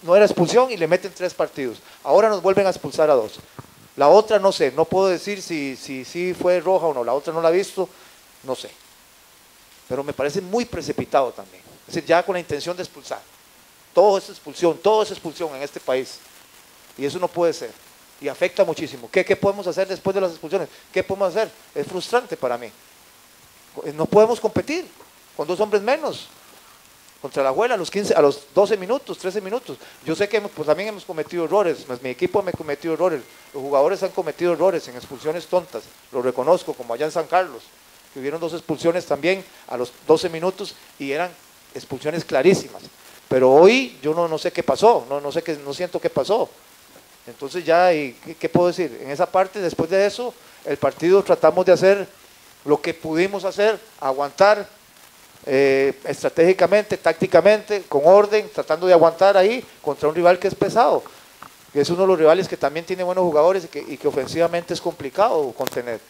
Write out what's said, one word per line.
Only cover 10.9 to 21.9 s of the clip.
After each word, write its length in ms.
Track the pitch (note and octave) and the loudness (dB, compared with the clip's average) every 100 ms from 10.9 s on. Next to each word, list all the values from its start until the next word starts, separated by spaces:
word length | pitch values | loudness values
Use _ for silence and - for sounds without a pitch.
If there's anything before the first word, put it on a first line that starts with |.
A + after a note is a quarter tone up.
| - - C#3+ B2 | -8 -2 0 0
también. 320 | G#2 G2 - - - - | -6 -20 -20 -20 -20 -10
Es 80 | E3 | -10
decir, 100 | C#3+ | 0
ya 180 | E3 | 0
con 100 | F3+ | 0
la 80 | F3+ | -6
intención 360 | E3 D3 E3 F3+ | -6 -8 -8 -10
de 60 | |
expulsar. 380 | E3+ D3 B2+ B2 - _ _ _ _ _ _ | -12 -16 -14 -14 -14 _ _ _ _ _ _
Todo 260 | - G3+ G3 | 2 4 2
es 100 | F#3+ | -4
expulsión, 480 | F#3 D3+ C3+ E3+ C#3+ | -18 -16 -2 -2 0
todo 240 | G3 G#3+ | 0 0
es 80 | G3+ | -2
expulsión 460 | F#3 E3 C#3+ D#3+ C3+ | -6 -12 -10 -10 -8
en 80 | |
este 160 | C#3+ E3 | -12 -10
país. 400 | - C3 B2+ - - - - - _ _ _ - | -4 -4 -4 -14 -20 -20 -20 -20 _ _ _ -10
Y 80 | C#3 | -8
eso 120 | E3+ | -6
no 100 | F3 | -6
puede 240 | F3 E3+ | -2 -2
ser. 200 | C#3+ A#2 - - _ _ - | -2 -12 -18 -20 _ _ -14
Y 60 | C#3+ | -12
afecta 360 | C3 F3+ - | -4 -4 0
muchísimo. 460 | F3 D3+ D3+ C3 A#2 | -2 -2 -8 -12 -4
¿Qué, 140 | F#3+ F3 | -2 0
qué 100 | F#3+ | 0
podemos 300 | G3 G3+ F3+ | 0 -2 -6
hacer 220 | E3+ F#3+ | -4 -4
después 260 | F3+ G3 | -4 -4
de 80 | G3 | -2
las 100 | F#3 | -4
expulsiones? 380 | D#3+ D#3 F#3 C#3+ - - | -6 -6 -6 -6 -14 -8
¿Qué 120 | - | -6
podemos 260 | - G3 F#3+ | -4 -2 -2
hacer? 220 | F3+ G#3 - - | -2 -4 -8 -14
Es 140 | - | -10
frustrante 500 | C#3+ | -8